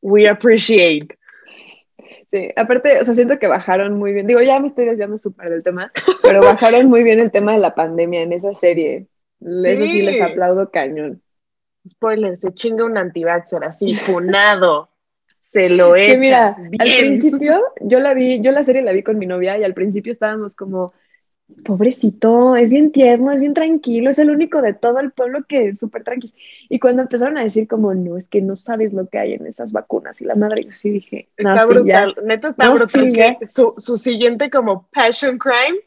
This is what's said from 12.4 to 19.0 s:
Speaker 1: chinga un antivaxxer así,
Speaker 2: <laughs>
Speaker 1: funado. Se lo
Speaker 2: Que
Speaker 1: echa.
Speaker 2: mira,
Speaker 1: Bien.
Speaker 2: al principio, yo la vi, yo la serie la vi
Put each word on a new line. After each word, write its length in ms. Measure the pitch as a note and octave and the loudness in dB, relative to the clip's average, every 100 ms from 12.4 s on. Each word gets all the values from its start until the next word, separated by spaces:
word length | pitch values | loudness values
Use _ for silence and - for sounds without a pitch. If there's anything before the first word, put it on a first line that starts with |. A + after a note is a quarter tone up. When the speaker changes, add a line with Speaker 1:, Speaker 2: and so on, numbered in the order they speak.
| F#3+ | -10
Speaker 1:
chinga 320 | F#3 A#3 A3+ A#3 | -6 -6 -4 -4
un 120 | A3 | -4
antivaxxer 640 | F3+ E3+ E3 F3 E3+ E3+ | -6 -4 -4 -4 -4 -8
así, 300 | D3 E3 G3+ | -8 -6 -4
Speaker 2:
<laughs> 0 | |
Speaker 1:
funado. 960 | G#3 - F3+ F3+ G3 G#3 G3+ F3+ D3+ D#3 _ _ _ _ _ | -4 -4 -4 -2 2 2 2 2 0 -4 _ _ _ _ _
Se 280 | _ G#3+ F#3 | _ 0 2
lo 240 | F3+ F3 | 4 6
Speaker 2:
Que 140 | F3 G3+ | 6 6
Speaker 1:
echa. 100 | B3+ | 4
Speaker 2:
mira, 380 | C4+ B3+ A3 G3 E3+ | 4 4 2 0 -12
Speaker 1:
Bien. 120 | G#3+ | -2
Speaker 2:
al 160 | A#3 B3+ | 0 2
principio, 640 | B3+ - D4+ C4+ D4 E4+ B4+ - | 2 2 0 0 0 0 0 -6
yo 180 | G3+ B3+ | 0 2
la 140 | C#4+ C4 | 2 0
vi, 260 | B3+ B3+ | 0 0
yo 100 | A#3 | 0
la 120 | C#4 | 0
serie 180 | C4 B3+ | 2 0
la 100 | A#3+ | 0
vi 100 | F#3+ | -2